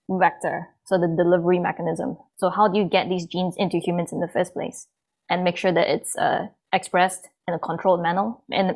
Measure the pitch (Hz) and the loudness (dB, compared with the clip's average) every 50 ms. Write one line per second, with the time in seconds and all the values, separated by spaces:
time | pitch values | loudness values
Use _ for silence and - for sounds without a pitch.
0 | _ - 190 180 180 170 - - - 165 165 170 170 - _ _ _ - 196 180 | _ -4 0 2 2 2 2 0 -4 -4 -4 -4 -8 -12 _ _ _ 0 0 2
1 | 175 165 165 170 175 175 180 175 170 175 180 175 175 180 - - 170 - - - | 2 2 2 2 4 4 4 4 4 4 2 2 2 -2 -4 -4 -4 -4 -4 -4
2 | - - 165 - - _ _ - 185 180 180 196 214 208 180 214 196 165 - 185 | -4 -6 -8 -10 -14 _ _ -4 -2 0 2 2 2 2 2 2 0 2 2 0
3 | - - 185 180 170 - - 180 185 175 175 - 202 175 - 170 - - 175 175 | 0 0 -2 -4 -4 -4 -4 -2 -2 -2 -2 -2 -2 0 -2 -2 -2 -2 -2 -2
4 | 170 - 175 165 175 160 - - 180 175 - - - - - - - _ _ _ | -2 -4 -4 -6 -6 -4 -2 -2 -4 -4 -4 -8 -8 -8 -10 -14 -18 _ _ _
5 | _ _ _ _ _ - 175 180 180 180 175 - - 185 170 165 - - - - | _ _ _ _ _ -4 -2 0 0 0 0 0 0 2 2 2 2 2 0 -2
6 | - - - - - - 139 - - 208 - _ _ _ - 180 - - - 180 | -4 -6 -4 0 0 0 0 0 -4 -6 -12 _ _ _ -2 -2 -2 0 2 2
7 | 185 185 185 - - - _ _ _ - 170 - - - 165 - - 190 180 175 | 2 2 0 -4 -16 -20 _ _ _ -6 -6 -4 -4 -6 -6 0 2 2 2 2
8 | 170 165 175 196 208 226 233 - _ - - - 190 185 - | 2 0 0 0 -2 -4 -6 -10 _ -4 0 0 0 0 0